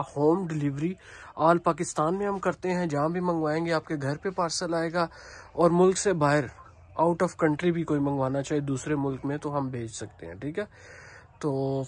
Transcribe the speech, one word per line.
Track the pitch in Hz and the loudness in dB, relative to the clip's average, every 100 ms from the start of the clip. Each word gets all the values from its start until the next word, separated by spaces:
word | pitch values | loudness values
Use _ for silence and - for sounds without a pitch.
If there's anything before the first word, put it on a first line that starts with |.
| 147 | 2
होम | 143 151 175 175 | 2 4 4 0
डिलीवरी | 156 143 139 165 185 - - - - | -2 -2 -2 -4 -4 -12 -20 -14 2
all | 156 170 | 4 4
पाकिस्तान | 170 156 165 - 156 190 | 2 0 -2 -2 0 0
में | 202 | -2
हम | 196 | -2
करते | 185 - 185 | -2 -2 -2
हैं, | 180 175 | -2 0
जहाँ | 143 156 | 0 0
भी | 175 | 0
मंगवाएंगे | 180 165 156 160 170 | -2 0 0 0 0
आपके | 160 - 160 | -2 -2 -4
घर | 135 147 | -4 -4
पे | 196 | -4
पार्सल | 185 170 - 175 165 | -2 -2 -2 -2 -2
आएगा। | 165 175 170 - - - - - | -2 -2 -2 -6 -20 -20 -8 2
और | 170 | 4
मुल्क | 175 185 190 | 6 6 4
से | 208 175 | 0 2
बाहर, | 147 147 123 - - - - - | 4 4 0 -8 -20 -20 -10 0
out | 165 170 175 | 2 2 0
of | - | 2
country | 160 151 175 | 0 2 0
भी | 170 160 | 0 0
कोई | 147 | 0
मंगवाना | 143 139 131 139 | 2 0 0 -2
चाहे | 139 151 | -2 -2
दूसरे | 139 135 147 151 | -2 -4 -2 -2
मुल्क | 139 131 139 | -2 -2 -4
में, | 147 | -4
तो | 151 | -4
हम | 143 135 | -4 -4
भेज | 127 113 | -6 -8
सकते | - 104 - 82 | -10 -14 -14 -16
हैं, | 92 | -10
ठीक | 139 170 | -6 -6
है। | 208 - - - - - - - | -8 -12 -20 -20 -20 -20 -20 -6
तो | 156 135 135 135 | -2 0 0 -2